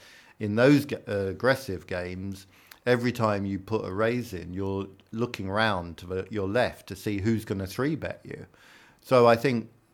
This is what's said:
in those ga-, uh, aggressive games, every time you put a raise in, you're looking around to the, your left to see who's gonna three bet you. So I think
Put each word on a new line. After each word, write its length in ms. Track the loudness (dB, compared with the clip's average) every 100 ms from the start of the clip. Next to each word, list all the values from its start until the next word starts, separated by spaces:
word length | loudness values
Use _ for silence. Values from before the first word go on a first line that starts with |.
| -20 -20 -20 -6
in 160 | -2
those 300 | 4 6 6
ga-, 180 | 4 -6 -4
uh, 180 | -4 -2
aggressive 640 | 0 0 0 -2 -8 -6
games, 580 | -8 -6 -8 -10 -12 -16 _ _ -6 0
every 240 | 2 2
time 340 | 0 2 2
you 140 | -2 -4
put 260 | -4 -4
a 80 | -2
raise 400 | 0 0 0 -4
in, 200 | -10 -8
you're 320 | -6 -4 -4 -6 -12 _
looking 380 | -6 -4 -4 -4
around 480 | 0 2 0 -4 -10
to 100 | -8
the, 200 | -6 -4
your 160 | -4 -2
left 400 | 0 0 -2 -12
to 80 | -8
see 220 | -4 -2
who's 260 | 0 0
gonna 220 | -2 -6 -6
three 300 | -4 -4 -4
bet 240 | -6 -10
you. 240 | -14 -14 -16 _ -20 -20 -20 _
So 260 | 4 8 8
I 80 |
think 340 | 8 4 0 -4 _ _